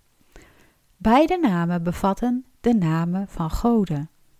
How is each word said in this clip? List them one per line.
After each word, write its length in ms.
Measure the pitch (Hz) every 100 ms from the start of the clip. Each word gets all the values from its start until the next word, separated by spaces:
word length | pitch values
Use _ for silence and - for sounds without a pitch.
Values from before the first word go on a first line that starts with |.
| _ _ _ - - _ _ _ _ -
Beide 380 | 214 254 320 370
namen 440 | 294 175 170 175
bevatten 640 | 170 170 196 196 247 247 - _
de 140 | 233
namen 540 | 226 165 160 170 185 196
van 220 | - 160
goden. 600 | - 240 233 190 147 151 _ _ _